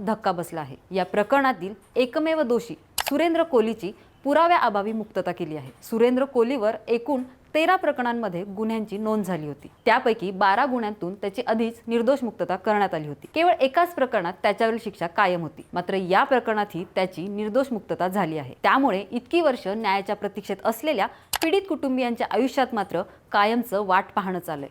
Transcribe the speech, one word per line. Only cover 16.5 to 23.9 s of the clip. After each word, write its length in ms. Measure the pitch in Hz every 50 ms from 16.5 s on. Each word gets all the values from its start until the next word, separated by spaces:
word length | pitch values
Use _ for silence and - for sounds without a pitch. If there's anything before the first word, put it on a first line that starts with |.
| 214 214 202 202 - 165 190 - -
त्याची 320 | 190 185 185 - - 175 202
निर्दोष 380 | 202 208 214 214 208 262 277 269
मुक्तता 360 | 247 196 - - 170 - 170 185
झाली 300 | 190 208 180 160 156 156
आहे. 160 | 135 120 - - -
त्यामुळे 420 | 202 214 262 277 262 185 190 202 -
इतकी 300 | - 240 - - - 349
वर्ष 260 | 330 294 247 - - 185
न्यायाच्या 480 | 202 220 226 196 190 196 190 - 208
प्रतीक्षेत 420 | - - 196 - 214 190 - 196 - -
असलेल्या 440 | 208 226 - 294 311 294 196 196 247 - - - _ - - -
पीडित 180 | 330 330 392 392 -
कुटुंबियांच्या 580 | 311 - - 277 262 254 254 240 - - 247 -
आयुष्यात 360 | - 214 262 262 - 277 254 - 240
मात्र 280 | 214 190 - - 170 202 - - - _ -
कायमचं 540 | - 208 202 214 233 247 233 - 190 202 214
वाट 200 | 190